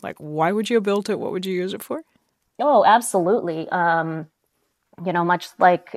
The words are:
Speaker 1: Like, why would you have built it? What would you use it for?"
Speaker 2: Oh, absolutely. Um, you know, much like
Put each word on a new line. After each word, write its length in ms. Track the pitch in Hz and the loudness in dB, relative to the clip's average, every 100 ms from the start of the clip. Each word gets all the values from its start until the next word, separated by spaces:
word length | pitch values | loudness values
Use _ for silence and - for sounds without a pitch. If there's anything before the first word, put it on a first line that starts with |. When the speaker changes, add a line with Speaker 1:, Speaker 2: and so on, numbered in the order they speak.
Speaker 1:
Like, 140 | - - | -12 -12
why 340 | 151 151 165 | -10 -2 0
would 160 | 208 208 | 0 0
you 60 | 240 | 0
have 60 | |
built 260 | 202 202 202 | 0 -2 -2
it? 100 | 185 | -4
What 120 | - | -4
would 140 | 185 190 | -6 -6
you 80 | |
use 200 | 180 185 | -4 -6
it 80 | 208 | -8
for?" 200 | - 285 - _ _ _ _ - | -10 -12 -12 _ _ _ _ -4
Speaker 2:
Oh, 240 | 254 233 | 2 4
absolutely. 840 | 185 226 233 196 175 226 175 160 156 | 6 4 4 0 2 0 -2 -6 -4
Um, 560 | 185 170 165 160 160 156 _ _ _ _ _ _ - | -2 0 0 -2 -6 -10 _ _ _ _ _ _ -10
you 80 | 175 | -4
know, 120 | 175 | 0
much 240 | 170 175 - - | 0 0 -4 2
like 340 | 180 175 - | 4 4 -2